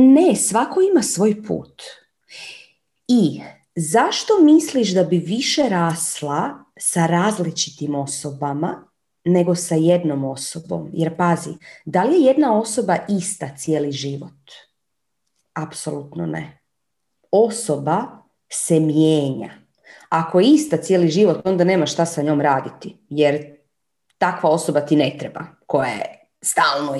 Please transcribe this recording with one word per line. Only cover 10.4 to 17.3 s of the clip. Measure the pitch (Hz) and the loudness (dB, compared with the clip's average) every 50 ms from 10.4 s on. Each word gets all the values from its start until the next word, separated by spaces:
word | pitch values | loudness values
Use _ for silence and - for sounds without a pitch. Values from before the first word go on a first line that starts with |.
| - - - 165 160 - 175 170 - - | -12 -12 -12 -12 -10 -8 -8 -8 -8 -8
Jer | - - 165 170 - | -6 -4 -4 -4 -2
pazi, | - 180 175 165 - - 151 160 - - - - - - | 0 0 0 0 0 -4 -10 -14 -14 -18 -20 -20 -18 -8
da | 156 143 180 196 | -4 -2 0 2
li | 254 349 | 2 2
je | 370 277 | 4 4
jedna | 262 269 302 302 247 214 214 | 4 4 4 2 2 2 0
osoba | 226 - - 254 214 185 170 160 - - | 0 -2 -4 -4 -2 0 -2 -2 -2 -2
ista | 208 185 170 - - - 151 139 - | -4 -4 -4 -6 -8 -10 -10 -12 -12
cijeli | - - 160 156 147 147 143 | -8 -4 -2 -2 -2 -2 -4
život? | 139 131 139 139 139 139 143 - - _ _ - - - - _ _ _ _ _ _ _ _ _ _ _ _ _ _ _ _ _ - | -6 -6 -8 -8 -8 -10 -12 -16 -20 _ _ -20 -20 -20 -20 _ _ _ _ _ _ _ _ _ _ _ _ _ _ _ _ _ -12
Apsolutno | 156 156 156 - - - 151 147 143 139 143 - 165 170 | -10 -10 -10 -12 -12 -10 -10 -10 -10 -12 -12 -10 -10 -8
ne. | 160 156 160 151 - - _ _ _ _ _ _ _ _ _ _ _ _ _ _ | -8 -8 -8 -10 -14 -18 _ _ _ _ _ _ _ _ _ _ _ _ _ _
Osoba | - | 0